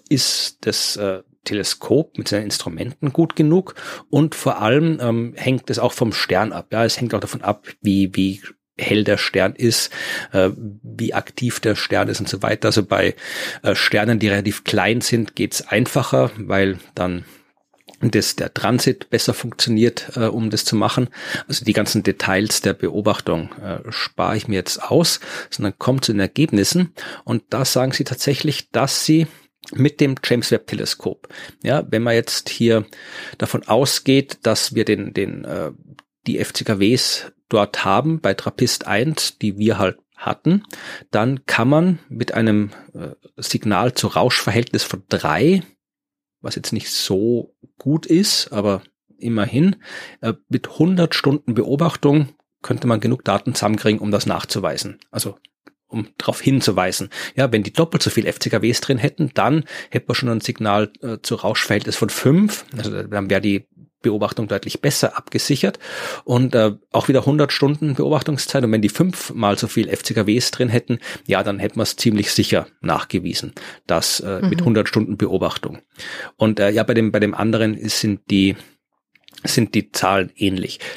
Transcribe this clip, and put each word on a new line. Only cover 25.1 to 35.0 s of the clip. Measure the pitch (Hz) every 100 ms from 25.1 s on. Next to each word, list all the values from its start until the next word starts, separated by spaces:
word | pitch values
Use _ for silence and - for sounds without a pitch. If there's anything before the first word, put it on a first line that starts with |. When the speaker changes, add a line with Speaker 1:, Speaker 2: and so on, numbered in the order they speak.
| - - - -
Speaker 1:
sondern | - 101 -
komme | - 131
zu | -
den | 104
Ergebnissen. | 95 - 160 104 98 175 180 - - -
Und | - 117 -
da | 110
sagen | 135 - 131
sie | -
tatsächlich, | 143 - - 135 156 135 -
dass | 110 135 - -
sie | 156 156 - _ _ -
mit | - 139 -
dem | 143 131
James | - 123 -
Webb | 110 -
Teleskop, | - - - - - - - - -
ja, | - 143 131
wenn | 113
man | 117
jetzt | 117 117 - -
hier | - 117 113 101 - - - - -
davon | 117 120 -
ausgeht, | 110 139 - - 135 135 -
dass | 113 110 -
wir | -
den, | 107 101